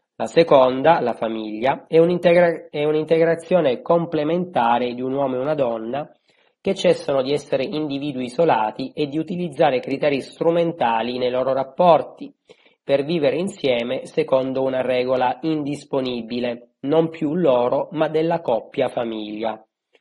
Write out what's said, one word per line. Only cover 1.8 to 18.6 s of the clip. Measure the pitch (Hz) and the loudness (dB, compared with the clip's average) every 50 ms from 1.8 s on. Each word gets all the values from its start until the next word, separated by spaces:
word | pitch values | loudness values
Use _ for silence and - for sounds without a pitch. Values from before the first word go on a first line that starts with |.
| - | -6
è | _ 165 | _ 4
un'integra-, | 160 165 175 180 175 175 175 170 175 175 170 165 - - - | 4 4 4 2 2 2 4 6 6 4 4 2 -2 -10 -10
è | - 151 147 | -4 -2 0
un'integrazione | 151 151 156 156 151 165 160 165 165 165 160 - - 185 175 160 135 120 - | 0 0 0 2 2 2 4 4 2 2 -2 0 0 2 2 2 2 0 -2
complementare | - - 170 170 165 165 - 151 147 151 165 180 175 180 - 131 117 117 120 120 123 123 120 | 0 2 2 2 2 0 -2 -2 -2 0 -2 -2 -4 -2 -2 0 2 2 2 2 0 -2 -4
di | 123 | -6
un | 127 131 131 | -6 -4 -2
uomo | 139 139 131 127 | -2 -2 -2 -2
e | 127 | -2
una | 131 151 156 | -2 -2 -2
donna | 147 135 120 117 110 113 117 127 139 156 - _ _ _ _ _ _ _ _ _ _ | 0 0 -2 -2 -4 -6 -6 -6 -6 -8 -10 _ _ _ _ _ _ _ _ _ _
che | - 196 185 | -4 -4 -4
cessano | - - 180 165 - - - 139 135 | 2 2 2 2 2 0 -2 0 0
di | 127 135 | 0 0
essere | 147 143 - - 143 131 131 | -2 -2 -2 -2 -2 -2 -2
individui | 110 139 151 156 147 139 139 143 147 135 127 127 | -2 -4 -6 -4 -4 -6 -6 -6 -6 -6 -6 -8
isolati | 120 - - 170 160 127 110 107 107 - - 131 131 - | -4 0 0 2 4 4 2 2 -2 -4 -6 -10 -8 -4
e | - 151 | -6 -4
di | 139 135 | -4 -4
utilizzare | 156 151 - 175 175 180 165 139 147 165 147 131 123 | -6 -4 -4 -6 -6 -6 -6 0 2 2 2 2 0
criteri | - 131 135 - - 151 143 131 | -2 -4 -4 -2 0 0 0 -2
strumentali | 117 - - - 156 165 170 170 170 170 - - 127 117 113 113 113 123 123 | -4 -10 -8 -2 0 0 2 2 0 -2 0 0 0 0 0 0 -2 -4 -4
nei | 123 127 123 | -4 -2 -2
loro | 123 127 131 135 131 | -2 0 0 0 -2
rapporti, | 135 131 - - - 180 175 156 139 120 - - - 143 143 _ _ _ _ - _ _ _ _ _ _ | -2 -4 -6 -2 2 6 6 6 4 2 -4 -12 -16 -18 -18 _ _ _ _ -20 _ _ _ _ _ _
per | - 139 139 139 | 0 0 0 0
vivere | 147 180 165 143 135 123 | -2 0 2 2 2 2
insieme | 151 185 196 - - - 135 123 120 117 123 131 131 - | 0 -4 -4 -6 -4 -2 0 0 0 0 -4 -4 -6 -6
secondo | - - 165 151 - 131 131 131 131 131 135 135 | -4 -4 -4 0 2 2 2 2 0 -2 -2 -2
una | 135 131 127 | 0 0 -2
regola | 123 123 127 127 127 127 131 127 127 123 135 - | -2 0 0 0 0 0 0 0 0 0 -2 -2
indisponibile, | - 160 156 151 143 143 143 139 - _ - 135 131 127 123 117 113 110 120 123 120 120 120 117 - _ _ _ | -2 -2 -2 -2 -2 -6 -6 -8 -8 _ -4 -4 -2 -2 -6 -6 -6 -6 -6 -4 -4 -4 -6 -8 -12 _ _ _
non | - 139 156 160 165 160 | -4 2 2 2 2 2
più | 160 - 160 143 156 | -2 -4 -4 -2 0
loro, | 185 170 147 127 123 120 127 139 143 - - | 2 2 4 4 4 2 2 0 -2 -2 -4
ma | 180 151 160 151 | -2 -2 -2 0
della | 151 156 160 165 170 165 | 0 -2 0 0 -2 -2
coppia | 170 - 117 107 | -2 -2 -2 -2